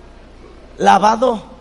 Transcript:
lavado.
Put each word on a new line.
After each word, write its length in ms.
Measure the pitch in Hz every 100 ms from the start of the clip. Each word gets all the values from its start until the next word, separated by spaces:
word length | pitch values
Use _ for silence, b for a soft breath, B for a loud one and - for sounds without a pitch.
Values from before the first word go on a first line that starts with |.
| - - - - - - - -
lavado. 640 | 196 196 208 226 254 214 - -